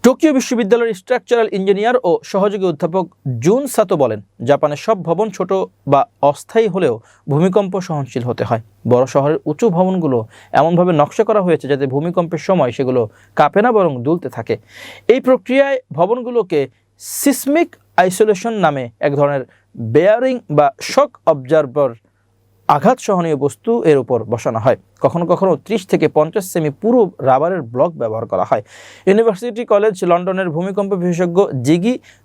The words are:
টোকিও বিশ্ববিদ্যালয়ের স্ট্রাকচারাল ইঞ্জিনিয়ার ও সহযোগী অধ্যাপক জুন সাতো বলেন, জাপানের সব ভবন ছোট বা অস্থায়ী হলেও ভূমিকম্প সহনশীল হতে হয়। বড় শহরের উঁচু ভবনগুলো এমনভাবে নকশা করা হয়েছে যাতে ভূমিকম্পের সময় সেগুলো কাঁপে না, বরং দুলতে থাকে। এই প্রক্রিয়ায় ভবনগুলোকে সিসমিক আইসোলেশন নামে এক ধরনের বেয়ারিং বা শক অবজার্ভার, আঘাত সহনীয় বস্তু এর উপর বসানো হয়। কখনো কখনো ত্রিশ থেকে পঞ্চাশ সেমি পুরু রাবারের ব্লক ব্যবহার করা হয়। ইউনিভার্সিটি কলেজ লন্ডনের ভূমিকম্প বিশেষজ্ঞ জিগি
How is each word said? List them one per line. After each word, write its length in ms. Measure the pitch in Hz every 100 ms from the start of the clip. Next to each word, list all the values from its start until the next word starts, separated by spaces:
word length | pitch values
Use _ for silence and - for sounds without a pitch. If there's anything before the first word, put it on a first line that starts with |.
টোকিও 300 | 240 254 311
বিশ্ববিদ্যালয়ের 600 | 262 - 240 202 233 233
স্ট্রাকচারাল 560 | 185 - 247 - 233 226
ইঞ্জিনিয়ার 440 | 196 190 196 220 247
ও 160 | 180 156
সহযোগী 420 | - 196 202 202 185
অধ্যাপক 420 | 151 170 185 175 _ 139 120
জুন 280 | 135 240 277
সাতো 300 | - 196 175
বলেন, 240 | 127 107 - _
জাপানের 340 | 117 139 151 147
সব 260 | - 214
ভবন 260 | 156 170 220
ছোট 240 | - 180 190 - _ -
বা 200 | 139 - _
অস্থায়ী 460 | 143 147 - 226 220
হলেও 320 | 180 156 113 _ _ -
ভূমিকম্প 500 | 143 185 196 196 196
সহনশীল 440 | 180 151 131 127
হতে 200 | 120 113
হয়। 180 | 104 113 - _ 113
বড় 180 | 120 131
শহরের 320 | 143 143 160 156
উঁচু 240 | 151 233
ভবনগুলো 560 | 170 185 185 156 123 110 - -
এমনভাবে 420 | - 160 175 180
নকশা 300 | 160 147 -
করা 180 | 226 214
হয়েছে 260 | 180 160 131
যাতে 200 | 139 139
ভূমিকম্পের 500 | 139 170 175 170 165
সময় 320 | - 185 127
সেগুলো 380 | 117 127 127 110 _ _ -
কাঁপে 260 | 147 196
না, 100 | 240
বরং 320 | 220 180 127
দুলতে 260 | 123 175 135
থাকে। 280 | - 113 110 _ - - - -
এই 120 | 254
প্রক্রিয়ায় 600 | 254 254 - 269 277 262 _
ভবনগুলোকে 760 | 135 185 247 247 240 185 156 131 _ _ _
সিসমিক 800 | - - - - 269 302 339 _ _ -
আইসোলেশন 560 | 185 185 214 190 233
নামে 360 | 220 165 143 120 _
এক 160 | 147 143
ধরনের 300 | 143 139 123 _ _ -
বেয়ারিং 600 | 113 131 180 226 262 247 -
বা 220 | 147 143 -
শক 360 | - - 294 _ -
অবজার্ভার, 640 | 147 127 156 143 139 135 117 _ _ _ _ _ _ -
আঘাত 320 | 147 190 262
সহনীয় 360 | - 190 170 143
বস্তু 480 | 135 - - 233
এর 140 | 165 143
উপর 260 | 120 120
বসানো 360 | 110 110 143 110
হয়। 180 | 120 113 _ _
কখনো 240 | 135 170 170
কখনো 300 | 175 190 156
ত্রিশ 320 | - 214 -
থেকে 200 | 165 151
পঞ্চাশ 380 | 151 151 208 185
সেমি 240 | 175 156
পুরু 420 | 147 214 247 190 -
রাবারের 420 | 131 131 165 185
ব্লক 280 | 113 123 170
ব্যবহার 360 | 151 117 110 110
করা 180 | 95
হয়। 200 | 101 120 - - - - -
ইউনিভার্সিটি 600 | 202 226 185 240 220 240
কলেজ 400 | 208 214 185 180
লন্ডনের 440 | 175 180 185 180
ভূমিকম্প 440 | 156 185 196 196
বিশেষজ্ঞ 680 | 196 180 170 180 170 202 131
জিগি 380 | 123 170 208 254 _ _